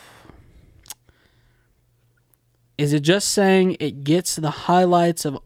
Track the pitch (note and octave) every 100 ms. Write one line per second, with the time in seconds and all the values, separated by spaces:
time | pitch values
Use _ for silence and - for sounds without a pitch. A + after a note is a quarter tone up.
0 | - - - - - - _ _ - -
1 | _ _ _ _ _ _ _ _ _ _
2 | _ _ _ _ _ _ _ - D3 D3+
3 | D3 G3 - - G3 F#3+ F#3 - D3+ C#3
4 | C#3+ E3+ F3+ - D#3 D3+ - F3 F#3 F3
5 | E3+ E3 D3+ C3+